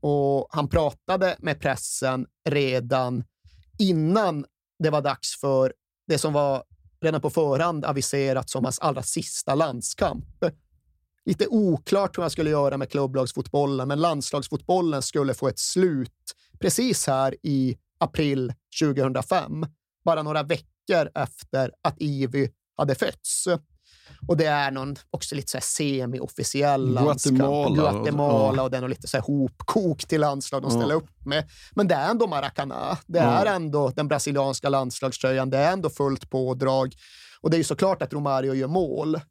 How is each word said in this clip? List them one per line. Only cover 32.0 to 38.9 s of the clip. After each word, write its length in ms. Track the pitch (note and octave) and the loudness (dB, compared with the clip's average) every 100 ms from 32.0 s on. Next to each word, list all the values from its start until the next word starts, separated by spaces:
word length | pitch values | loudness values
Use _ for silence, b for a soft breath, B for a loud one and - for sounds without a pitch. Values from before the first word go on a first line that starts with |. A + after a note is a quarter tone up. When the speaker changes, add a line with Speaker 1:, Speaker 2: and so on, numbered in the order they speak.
| D#3 | 2
Speaker 1:
ändå 160 | A3+ A3 | 0 0
Maracanã. 720 | D3 C#3 - C#3 B2+ B2+ D#3+ - | 0 -4 -6 -6 -6 -4 -6 -2
Det 120 | E3+ | 2
Speaker 2:
Ja. 60 | |
Speaker 1:
är 220 | D3+ D3+ G#3 | 4 4 2
ändå 420 | F#3+ D#3+ D3 C#3 | 0 0 0 0
den 200 | B2+ D3 | 0 -2
brasilianska 600 | D3 D3 C#3 C3+ B2+ C#3 | 0 0 0 0 -2 0
landslagströjan. 840 | C#3 B2+ - C3+ - B2+ C3 C3 | 0 0 -4 -6 -2 0 0 0
Det 80 | C3 | 2
är 140 | D3+ | 2
ändå 180 | F#3+ D#3+ | 2 -2
fullt 400 | - C#3 C3+ - | 0 -2 -2 -4
pådrag. 640 | C3 B2+ B2+ C3 C3+ C3 - B B B B | -4 -2 0 2 2 0 -6 B B B B
Och 100 | - | 0
det 60 | E3 | 2
är 20 | |
ju 60 | |
såklart 380 | D#3+ D3 G3 F#3 | 2 2 2 2
att 100 | C3 | -4
Romario 420 | D3+ C#3+ C3+ C3+ | -4 0 0 0
gör 140 | C3+ C3 | -2 0
mål. 520 | F3 E3 | 0 0